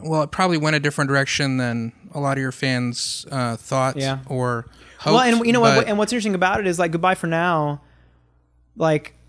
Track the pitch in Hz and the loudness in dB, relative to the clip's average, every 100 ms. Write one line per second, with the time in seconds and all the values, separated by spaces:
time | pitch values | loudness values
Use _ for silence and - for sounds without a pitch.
0 | 151 156 151 - 185 165 156 151 143 143 | -4 -2 -2 0 0 2 0 0 0 -2
1 | 139 139 135 - 139 131 123 117 113 - | 0 0 0 -2 -2 0 -2 -4 -6 -10
2 | - 151 139 135 131 - 135 127 123 120 | -12 -4 -2 -2 -4 -4 -2 -2 -2 -4
3 | - - - 139 120 113 - 135 131 139 | -6 -8 -8 -4 -4 -4 -4 -2 0 -2
4 | 135 135 131 131 123 120 117 - - - | -4 -4 -6 -4 -2 -4 -8 -18 -20 -6
5 | - 226 254 233 233 247 233 - - 208 | 2 4 6 4 2 4 6 4 2 0
6 | 214 240 208 185 180 220 190 170 170 165 | 0 0 -2 0 2 2 0 0 0 0
7 | 185 185 170 165 175 160 147 143 - _ | 0 0 -2 0 0 0 0 -4 -12 _
8 | _ _ _ _ _ _ _ - 160 151 | _ _ _ _ _ _ _ -2 0 0
9 | - - | -2 -14